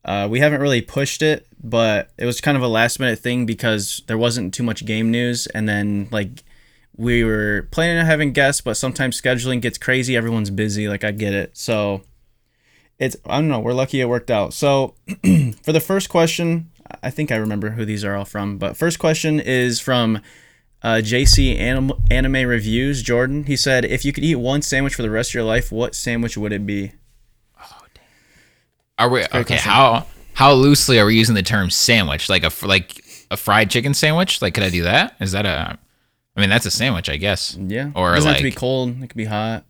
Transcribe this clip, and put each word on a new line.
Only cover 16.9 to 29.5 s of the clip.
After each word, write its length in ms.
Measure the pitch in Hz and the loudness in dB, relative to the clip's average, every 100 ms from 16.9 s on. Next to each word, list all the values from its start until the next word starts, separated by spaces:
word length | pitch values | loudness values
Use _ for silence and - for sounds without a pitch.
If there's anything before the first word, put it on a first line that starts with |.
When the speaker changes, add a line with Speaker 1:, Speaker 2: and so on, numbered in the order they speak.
| - | -10
Speaker 1:
I 80 | 131 | -8
think 200 | 135 151 | -4 -2
I 60 | 113 | -2
remember 340 | 110 104 107 | -2 -2 -4
who 140 | 113 | -4
these 180 | 107 104 | -4 -4
are 120 | 101 101 | -4 -6
all 80 | |
from, 320 | 101 104 101 98 | -6 -6 -6 -4
but 200 | 98 - | -6 -2
first 200 | 170 165 | -2 0
question 400 | 156 156 156 151 | 0 0 0 0
is 400 | - 127 123 117 | 0 0 0 -2
from, 400 | - 123 113 110 - - _ _ _ _ | 0 0 2 -2 -6 -20 _ _ _ _
uh, 180 | 113 113 | 0 0
J 220 | 107 123 139 | 0 4 6
C 320 | 147 131 - | 6 4 2
Anim-, 340 | 117 131 135 - - | 0 0 -2 2 2
Anime 360 | 127 131 135 127 | 4 2 0 0
Reviews, 540 | 117 104 113 135 139 | 0 0 0 0 -2
Jordan. 420 | 117 120 127 147 | 0 0 0 -2
He 120 | 143 135 | -2 -2
said, 280 | - 127 | 2 2
"If 200 | 120 127 | 0 -2
you 80 | 147 | -2
could 100 | - | -2
eat 120 | 151 139 | 0 0
one 260 | 120 139 | 0 0
sandwich 320 | - 135 139 | 0 0 0
for 80 | 131 | -2
the 80 | 113 | -2
rest 200 | 110 120 | -2 -2
of 40 | |
your 80 | 123 | -2
life, 300 | 110 117 - | 0 0 -2
what 220 | 110 123 - | -4 -4 -4
sandwich 400 | 123 117 117 104 | -4 -2 -4 -4
would 160 | 107 | -4
it 120 | 104 | -4
be?" 280 | 101 101 98 - _ _ _ _ _ _ | -4 -4 -6 -12 _ _ _ _ _ _
Speaker 2:
Oh, 220 | - - _ | -20 -20 _
dang. 100 | _ _ _ _ _ _ _ _ _ _ - | _ _ _ _ _ _ _ _ _ _ 0
Are 100 | 120 | 2
we, 100 | 127 | 2
Speaker 1:
Great 140 | 85 | 0
Speaker 2:
okay, 100 | 127 120 | -2 0